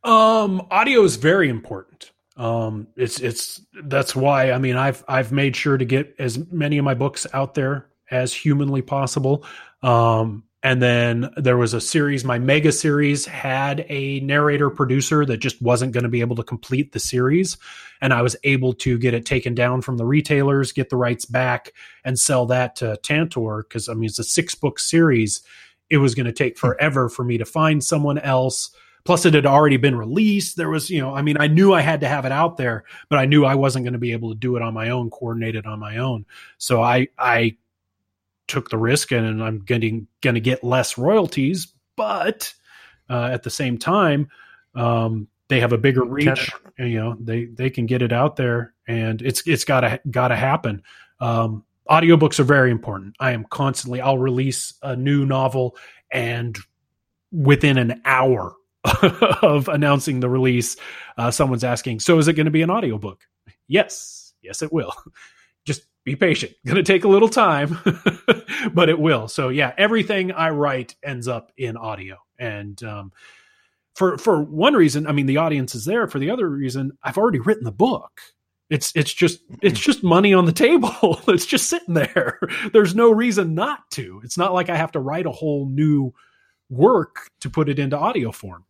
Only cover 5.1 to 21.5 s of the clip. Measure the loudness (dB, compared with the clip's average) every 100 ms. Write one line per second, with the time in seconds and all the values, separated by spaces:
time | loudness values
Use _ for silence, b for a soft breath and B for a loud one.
5.1 | -2 0 0 0 0 0 0 2 0 -2
6.1 | -6 -6 -6 -8 -4 -2 0 0 0 -4
7.1 | -4 -6 -4 -4 -4 -4 -4 -10 _ _
8.1 | -4 -2 -2 0 0 0 -2 -2 -4 -2
9.1 | -2 0 0 B B B B 2 4 4
10.1 | 2 -2 -6 _ _ -2 2 2 2 2
11.1 | 0 -4 -2 2 2 2 -2 -2 0 0
12.1 | -2 -2 -2 2 4 4 2 0 2 0
13.1 | 0 -6 -8 -6 -4 -4 -4 -6 -6 -6
14.1 | -6 0 2 2 2 0 0 2 2 2
15.1 | 2 2 0 -4 -2 0 2 0 -2 -2
16.1 | -2 -2 -4 -6 -12 -4 -4 -2 -6 -4
17.1 | 0 2 2 0 -6 B B B B 0
18.1 | 2 2 0 0 2 0 -2 -2 0 0
19.1 | 0 -2 -4 -2 0 0 0 -4 -4 0
20.1 | 0 2 2 2 2 0 -4 -4 -2 -2
21.1 | -2 -4 -2 -2